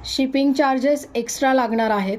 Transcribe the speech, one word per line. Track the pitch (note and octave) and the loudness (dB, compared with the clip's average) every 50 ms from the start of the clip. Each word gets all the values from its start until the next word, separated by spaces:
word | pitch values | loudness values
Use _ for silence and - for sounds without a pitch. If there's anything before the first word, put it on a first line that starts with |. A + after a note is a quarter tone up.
| - | -10
शिपिंग | - - - C4+ C4 C4+ C4+ C#4 C#4+ C4 | -8 -2 -2 -2 0 0 0 2 2 2
चार्जेस | C#4 D4+ C4+ C4+ C4 A#3+ C#4+ D4 C#4+ C#4+ - - | 2 2 2 2 2 2 0 0 0 -2 -8 -8
एक्स्ट्रा | A#3 A#3 A#3 - - C#4 C4 C4 | -8 -6 -6 -6 -2 0 2 2
लागणार | C4 B3 A3+ A3+ A3+ A3+ A3 | 2 2 0 0 0 0 0
आहेत. | G#3+ G3+ G3 F#3+ G3 | 0 0 0 -2 -4